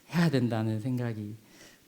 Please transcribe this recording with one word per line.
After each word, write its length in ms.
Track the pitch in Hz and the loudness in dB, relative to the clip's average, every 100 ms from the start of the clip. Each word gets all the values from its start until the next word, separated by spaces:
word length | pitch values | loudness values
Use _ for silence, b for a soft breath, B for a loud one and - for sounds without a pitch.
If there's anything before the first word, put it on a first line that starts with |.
| - | -4
해야 160 | 165 170 | 2 4
된다는 500 | 135 117 113 110 110 | 4 2 0 0 -2
생각이 560 | 131 123 120 107 104 110 - B B B | -2 -2 -4 -6 -8 -12 -18 B B B